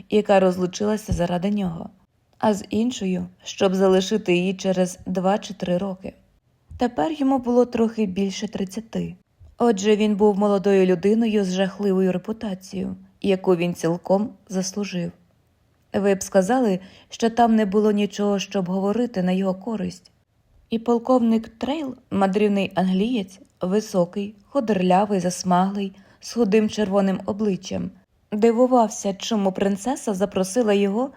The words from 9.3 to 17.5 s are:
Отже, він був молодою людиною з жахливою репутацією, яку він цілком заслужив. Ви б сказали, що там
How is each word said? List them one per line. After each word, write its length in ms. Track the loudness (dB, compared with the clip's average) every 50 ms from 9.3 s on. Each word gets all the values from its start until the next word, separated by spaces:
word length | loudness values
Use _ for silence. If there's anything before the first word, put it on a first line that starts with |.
| _ _ -20 -14 -4 0
Отже, 380 | 2 2 2 2 2 2 4
він 200 | 4 4 2 2
був 220 | 4 4 4 4 4
молодою 480 | 2 2 2 2 2 4 4 4 6
людиною 580 | 4 4 2 2 2 2 2 2 2 2 0 0
з 100 | 0 0
жахливою 580 | 0 -2 -2 -2 -2 0 0 2 2 2 2 0
репутацією, 840 | -2 -4 -6 -8 -8 -8 -8 -8 -10 -12 -10 -10 -8 -8 -8 -8 -12 -16 -20 _ _
яку 360 | -2 0 0 0 2 2 2
він 180 | 2 2 -2 -2
цілком 560 | -2 -2 -2 -2 -2 -2 0 0 0 0 -2 -8 _ _ -8
заслужив. 640 | -6 -6 -6 -6 -6 -8 -8 -6 -6 -6 -6 -8 -10 _ _ _ _ _ _ _ _ _ _ _ _ _ _ _ -4
Ви 220 | 0 2 2 2
б 80 | 0 -2
сказали, 580 | -2 0 2 2 2 2 2 2 0 0 -2 -4 -10 -20 -20 _ _
що 220 | -8 -2 -2 0
там 260 | 2 2 4 4